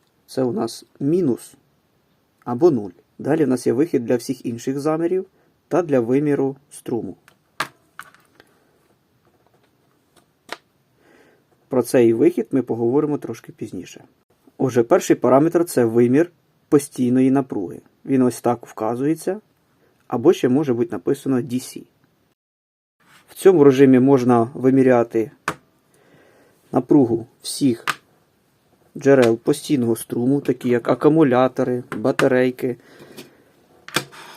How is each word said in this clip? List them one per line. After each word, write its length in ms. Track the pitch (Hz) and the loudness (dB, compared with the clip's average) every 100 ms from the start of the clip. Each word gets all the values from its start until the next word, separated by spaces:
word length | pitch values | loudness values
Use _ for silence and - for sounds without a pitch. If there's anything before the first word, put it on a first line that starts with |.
| _ _ - | _ _ -12
Це 160 | - | -4
у 80 | 131 | -4
нас 340 | 202 117 - - - | -4 -6 -10 -20 -6
мінус 540 | 139 175 156 110 - _ _ _ _ _ _ _ _ _ - | -2 0 0 -4 -8 _ _ _ _ _ _ _ _ _ -8
або 260 | 123 170 | 2 2
нуль. 180 | 127 101 - _ - | 2 -6 -16 _ -10
Далі 260 | 113 160 135 | -4 0 0
в 20 | |
нас 200 | 127 - | 0 -2
є 60 | |
вихід 320 | 120 165 139 113 | -2 -2 -2 -2
для 100 | 123 | -4
всіх 300 | 120 135 - | -4 -10 -10
інших 340 | 117 139 139 | -10 -8 -6
замірів 460 | 147 156 170 185 190 _ _ _ - | -4 -4 -4 -4 -8 _ _ _ -6
та 140 | 156 | -4
для 180 | 170 131 | 0 -2
виміру 560 | 113 135 147 139 135 139 _ | 0 0 0 -2 -2 -6 _
струму. 440 | - - 117 98 - _ _ _ - - _ _ - - _ _ _ - _ _ _ _ _ _ _ _ _ _ _ _ _ _ _ _ _ _ _ - - _ _ _ _ _ _ _ _ _ _ - | -18 -8 -8 -8 -14 _ _ _ -12 -12 _ _ -20 -20 _ _ _ -20 _ _ _ _ _ _ _ _ _ _ _ _ _ _ _ _ _ _ _ -20 -20 _ _ _ _ _ _ _ _ _ _ -4
Про 160 | 127 | -2
цей 300 | 117 131 117 | 2 4 4
вихід 340 | 113 160 208 220 | 4 2 0 -4
ми 100 | 135 | -4
поговоримо 560 | 123 113 117 139 151 143 | -4 -2 0 0 -2 -4
трошки 340 | - 110 - | -8 -16 -18
пізніше. 520 | - 110 95 85 - - _ _ _ _ - | -18 -14 -14 -16 -20 -20 _ _ _ _ -6
Отже, 260 | 135 120 | -2 0
перший 320 | 117 190 - 160 | 2 2 2 0
параметр — 500 | 123 131 160 170 170 | 4 4 4 0 -2
це 200 | - 117 | 0 0
вимір 460 | 117 120 135 170 _ _ _ - | 2 2 2 0 _ _ _ 0
постійної 600 | 147 - - 123 127 131 | 0 0 -4 0 2 2
напруги. 500 | 135 127 104 87 - _ _ - | 0 -2 -8 -10 -12 _ _ -2
Він 160 | 135 | 0
ось 200 | 123 120 | 0 0
так 240 | 123 117 - | -2 -4 -8
вказується, 760 | - 110 120 143 160 - 202 _ _ _ _ _ _ - | -8 -6 -4 -4 -4 -6 -8 _ _ _ _ _ _ -8
або 260 | 123 131 | 0 2
ще 160 | 196 135 | 2 2
може 240 | 127 143 | 0 0
бути 180 | 117 117 | -2 -4
написано 440 | 101 - 139 135 127 | -4 -4 -4 -2 -4
D 160 | 110 | -4
C. 300 | 123 - - - _ _ _ _ _ _ _ _ _ _ _ _ - _ | -8 -10 -18 -20 _ _ _ _ _ _ _ _ _ _ _ _ -20 _
В 60 | - | 2
цьому 280 | 190 175 | 4 6
режимі 360 | 143 131 135 127 | 6 6 6 6
можна 520 | 131 139 123 120 117 | 6 4 4 2 0
виміряти 800 | 131 131 135 127 123 117 113 107 - - - _ _ _ _ _ _ _ _ _ _ - | -2 0 4 4 2 0 -2 -4 -8 -12 -12 _ _ _ _ _ _ _ _ _ _ -6
напругу 560 | 139 - 151 120 113 117 _ | -6 2 2 2 -2 -8 _
всіх 440 | - - 139 113 - - _ _ _ _ _ _ _ _ _ - | -14 -4 -2 -2 -8 -12 _ _ _ _ _ _ _ _ _ -2
джерел 400 | 135 139 120 117 | 2 4 4 2
постійного 580 | - 147 - 147 117 113 | -2 -4 -2 -2 -2 -4
струму, 460 | - 117 120 143 | -6 -4 -2 -2
такі 280 | 143 127 123 | -2 -4 -2
як 200 | 120 117 | -2 -2
акумулятори, 920 | 127 151 156 147 123 131 131 127 123 123 - | 0 2 2 2 2 0 -2 -4 -6 -8 -6
батарейки, 800 | 120 131 139 127 127 127 131 117 _ - - - - _ _ _ _ _ - - - - - | -4 0 0 2 0 -2 -8 -8 _ -20 -20 -20 -20 _ _ _ _ _ -12 -10 -10 -20 -20